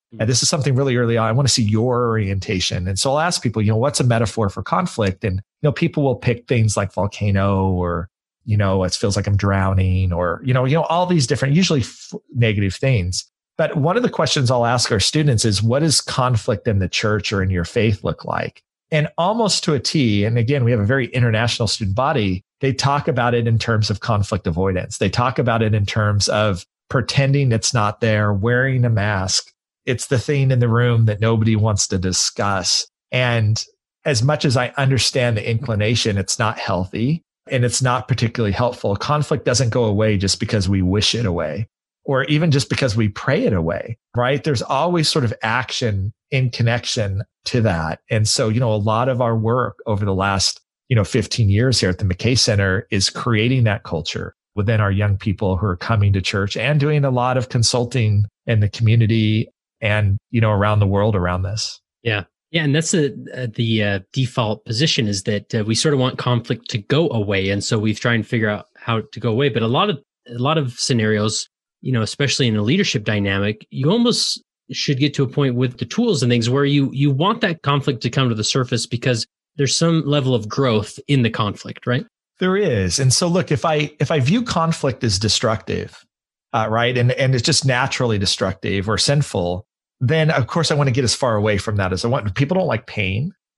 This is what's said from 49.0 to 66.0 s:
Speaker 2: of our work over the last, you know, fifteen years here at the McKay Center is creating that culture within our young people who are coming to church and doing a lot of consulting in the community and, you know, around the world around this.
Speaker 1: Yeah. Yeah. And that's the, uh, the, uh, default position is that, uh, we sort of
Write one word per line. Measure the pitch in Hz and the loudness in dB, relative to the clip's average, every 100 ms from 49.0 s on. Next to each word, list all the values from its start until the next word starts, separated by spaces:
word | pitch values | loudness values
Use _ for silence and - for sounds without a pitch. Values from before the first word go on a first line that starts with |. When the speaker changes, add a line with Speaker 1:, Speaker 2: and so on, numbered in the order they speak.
| 127 | 0
Speaker 2:
of | 123 | 0
our | 120 113 | 0 0
work | 110 127 117 - - | 0 0 -2 -4 -4
over | 101 | -2
the | 101 | 0
last, | 95 98 98 - - _ _ - | 0 0 0 -2 -4 _ _ 0
you | 117 | 2
know, | |
fifteen | 95 123 101 - 104 | 2 0 -2 0 2
years | 101 127 117 | 4 2 2
here | 95 | 0
at | 90 | 0
the | |
McKay | 95 90 113 131 | -2 0 0 2
Center | - 104 98 95 - | 2 2 2 0 -2
is | 101 95 | -2 -2
creating | - - 110 117 131 | -2 -2 2 2 2
that | 110 101 | 2 0
culture | - 80 82 - 90 - _ | -4 -6 -6 -8 -10 -14 _
within | - 104 110 | -4 0 0
our | 101 | 2
young | 95 104 98 | 2 0 0
people | - 98 101 90 | -2 -2 -2 0
who | 101 | -2
are | 90 | -4
coming | - 113 101 | -2 2 2
to | 98 | 2
church | 92 104 98 104 | 0 -2 -2 -2
and | 120 151 | 0 2
doing | 139 151 | 2 2
a | 139 | 2
lot | 123 123 127 | 0 0 0
of | 123 | 0
consulting | 127 113 127 123 127 107 104 104 _ - | 0 0 0 0 0 2 2 0 _ -2
in | 110 | 2
the | 101 | 0
community | - 113 117 110 113 107 107 - _ _ _ | 2 2 4 4 4 2 0 -2 _ _ _
and, | 107 107 101 98 - | -2 2 2 0 -2
you | 117 | 0
know, | 110 | 2
around | 104 104 104 | 4 2 2
the | 101 | 2
world | 98 107 104 | 2 2 2
around | 87 90 | 0 -2
this. | 95 110 - - _ _ | -4 -6 -8 -12 _ _
Speaker 1:
Yeah. | 117 104 - _ _ | -4 -4 -6 _ _
Yeah. | 165 | -2
And | 151 | 0
that's | 143 160 | 0 0
the, | 180 143 117 123 | 0 0 -4 -12
uh, | - 123 | -8 -6
the, | 107 117 110 | -2 0 2
uh, | 104 98 95 | 2 -2 -4
default | - 127 - 110 107 - | -4 -2 0 -2 -2 -6
position | 110 160 - 107 | -2 0 0 -2
is | 98 | -2
that, | - 104 - | -2 -4 -4
uh, | 117 | -4
we | 107 | -2
sort | 110 160 | 0 2
of | 143 | 2